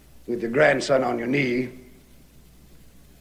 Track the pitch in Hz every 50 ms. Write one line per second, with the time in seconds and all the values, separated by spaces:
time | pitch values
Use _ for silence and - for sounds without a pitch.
0 | - - - - - - 120 110 110 113 113 139 156 147 143 135 120 - 143 131
1 | 127 120 120 117 117 117 135 143 139 127 120 123 127 123 - - - - - -
2 | - - - - - - - - - - - - - - - - - - - -
3 | - - - -